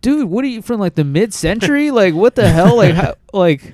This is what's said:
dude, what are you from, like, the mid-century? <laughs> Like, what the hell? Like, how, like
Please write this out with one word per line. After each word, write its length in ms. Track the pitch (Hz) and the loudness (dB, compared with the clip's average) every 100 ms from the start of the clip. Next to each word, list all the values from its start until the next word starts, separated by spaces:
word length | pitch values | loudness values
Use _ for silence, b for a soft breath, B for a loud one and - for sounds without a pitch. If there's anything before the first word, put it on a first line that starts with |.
dude, 280 | 233 302 220 | -2 -2 -2
what 140 | 196 | -4
are 60 | 269 | -6
you 120 | 226 | -8
from, 180 | - 233 | -8 -4
like, 160 | 185 | -4
the 80 | - | -2
mid-century? 880 | 143 143 220 - 160 214 214 285 294 | -2 -2 -2 -4 -4 -2 -2 0 0
<laughs> 0 | |
Like, 220 | 247 185 | 2 2
what 220 | 160 226 | 2 0
the 140 | - 180 | 2 2
hell? 260 | 165 180 233 | 4 4 4
Like, 160 | 180 | 2
how, 200 | 160 - - _ | 2 -4 -6 _
like 400 | 202 170 139 - | 0 0 0 -6